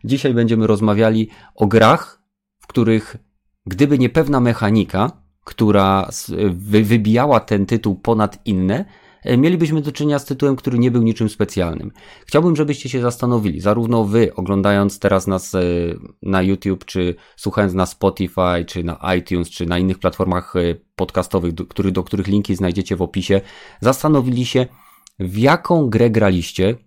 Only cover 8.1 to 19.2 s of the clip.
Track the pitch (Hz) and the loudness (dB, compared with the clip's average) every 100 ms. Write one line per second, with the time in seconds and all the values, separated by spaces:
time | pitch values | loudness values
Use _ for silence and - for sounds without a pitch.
8.1 | 113 104 - - 95 92 120 202 _ _ | 0 0 -4 -4 -2 0 -2 -6 _ _
9.1 | _ - 123 156 180 160 156 147 143 151 | _ 0 2 2 2 0 -2 -4 -4 -2
10.1 | 143 - 131 143 131 131 123 127 120 113 | -2 -4 -2 0 0 -2 0 2 2 0
11.1 | 110 110 - 104 101 87 80 98 - - | 0 -4 -2 -4 -2 -4 -4 -12 -16 -20
12.1 | - - 143 170 156 147 143 131 127 120 | -20 -2 2 2 2 -2 -4 -6 -2 -2
13.1 | 117 123 120 104 76 98 110 113 117 101 | -2 -2 0 -2 -2 0 0 0 0 0
14.1 | 113 107 - 92 98 98 101 101 - 98 | 2 0 -2 -2 0 2 2 0 0 0
15.1 | 95 92 92 - 92 87 87 85 - - | 0 0 -4 -4 -2 0 -2 -4 -8 -16
16.1 | _ 98 95 92 98 101 92 - 92 87 | _ -2 0 0 0 -2 -4 -6 -4 -2
17.1 | 85 _ - 104 107 98 92 90 - 98 | -4 _ -10 -6 -2 0 0 -4 -2 -2
18.1 | - 92 - 90 87 82 92 85 82 92 | -2 -4 0 0 -2 -4 -8 -8 -6 -2
19.1 | 90 | -2